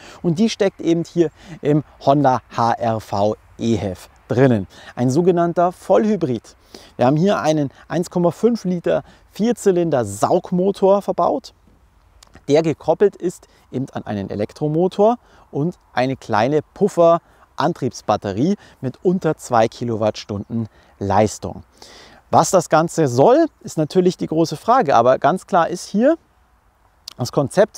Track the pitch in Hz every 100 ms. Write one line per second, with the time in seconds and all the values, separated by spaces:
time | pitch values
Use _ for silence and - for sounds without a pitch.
0 | - - 175 160 226 - 196 - 165 170
1 | 160 170 156 _ - 156 147 147 - _
2 | - 147 135 123 _ - 117 - 120 110
3 | - 104 104 110 _ - 117 107 101 90
4 | - _ - 120 135 110 92 - - -
5 | 127 135 180 170 170 165 175 - - 202
6 | 214 208 143 113 - _ _ - - -
7 | 123 151 196 - 139 156 139 - - 156
8 | 175 180 175 - 226 226 180 180 170 160
9 | - _ _ - 226 233 202 175 170 139
10 | 104 101 117 180 - 180 196 - 190 202
11 | 196 180 175 294 - _ _ _ _ _
12 | _ _ - - - 147 165 139 - 165
13 | 202 - 175 - _ _ _ 143 135 117
14 | - 104 98 101 110 - 151 156 185 -
15 | 214 240 _ _ _ 139 165 - _ -
16 | 131 131 - 104 123 147 - - 196 -
17 | 165 170 _ _ _ - 147 165 127 -
18 | - 104 104 98 160 202 - - 131 -
19 | 190 180 160 151 - 120 113 - 120 110
20 | 107 - - 101 - 117 110 _ _ -
21 | 98 98 110 - 92 92 - _ - -
22 | - - - - - 185 - 156 165 -
23 | 143 120 170 285 320 _ 202 - 151 190
24 | 180 - - 160 165 151 - 262 147 113
25 | 120 139 - 180 - 180 165 175 - 202
26 | 262 330 _ _ _ _ _ _ _ _
27 | - - 123 - 135 - 214